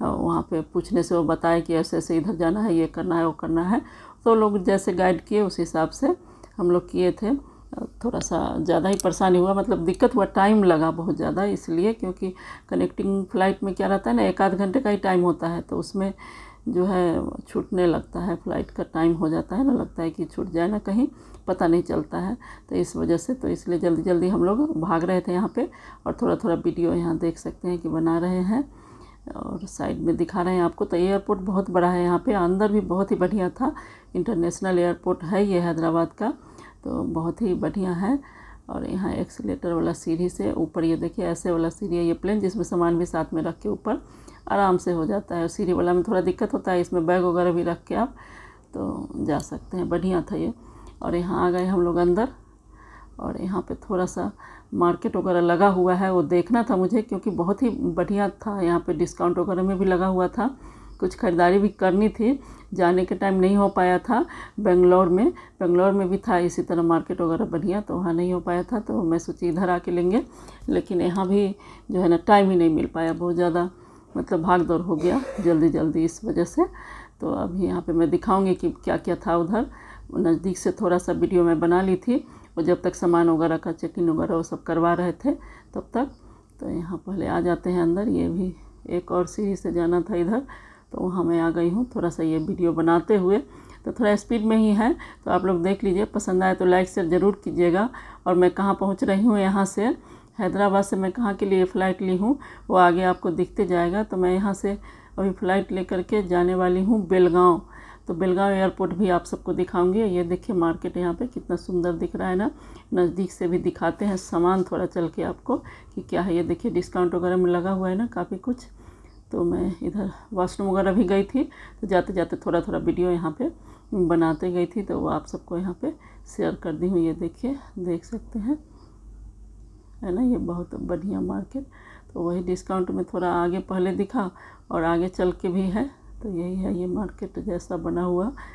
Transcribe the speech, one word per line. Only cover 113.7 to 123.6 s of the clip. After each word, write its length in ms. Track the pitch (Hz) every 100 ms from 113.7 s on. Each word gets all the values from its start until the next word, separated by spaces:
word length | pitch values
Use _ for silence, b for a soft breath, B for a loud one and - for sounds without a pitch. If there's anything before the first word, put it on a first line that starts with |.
| 165 170 165
हैं 120 | 208 185
सामान 440 | - 175 175 185
थोड़ा 220 | 180 175 180
चल 220 | 185 165
के 140 | -
आपको 320 | 170 180 - 254 B B B
कि 80 | -
क्या 200 | - 175
है। 140 | 185 170
ये 60 |
देखिए 280 | 170 170 240
डिस्काउंट 420 | 175 180 185 180
वगैरह 220 | 175 180 185
में 140 | 180
लगा 200 | 175 180
हुआ 160 | 190 185
है 80 | 185
ना 100 | 233
काफ़ी 300 | - 175 185
कुछ। 280 | - 247 - B B B B B -
तो 120 | -
मैं 280 | 247 - - 165
इधर 280 | - 208 196 B -
वॉशरूम 360 | 190 180 - 196
वगैरह 220 | 190 190
भी 120 | 190
गई 180 | 185 196
थी, 200 | 196 262 294 B B -
तो 60 | 202
जाते 260 | 185 175
जाते 240 | 180 165 -
थोड़ा 220 | - 170
थोड़ा 180 | - 165
वीडियो 300 | 160 165 180
यहाँ 240 | 175 180
पे 160 | - 277 -